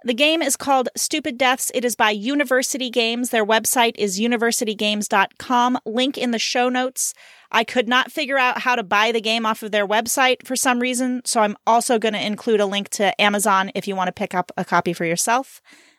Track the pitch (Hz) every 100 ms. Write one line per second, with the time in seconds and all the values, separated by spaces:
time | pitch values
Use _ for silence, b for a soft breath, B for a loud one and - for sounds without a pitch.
0 | 233 233 294 330 277 - 277 269 247 -
1 | - 311 302 240 254 254 - 254 240 220
2 | 220 214 214 285 269 254 262 269 254 240
3 | 226 240 247 233 208 220 220 262 233 233
4 | 208 185 233 240 233 226 220 208 208 208
5 | 202 208 190 - - 247 240 254 - 220
6 | 262 - 247 226 - 254 247 254 254 -
7 | - B B B B 220 226 254 226 247
8 | 247 330 262 277 254 208 254 247 185 208
9 | 220 233 220 226 220 220 220 208 196 214
10 | 226 - 262 247 - 254 262 240 247 240
11 | 254 254 - 247 208 202 - 233 233 233
12 | 220 208 165 208 - 214 202 202 196 -
13 | 202 - 208 202 208 190 190 190 196 190
14 | 180 - 202 180 - - 180 175 175 170
15 | 190 170 - 240 269 - b b b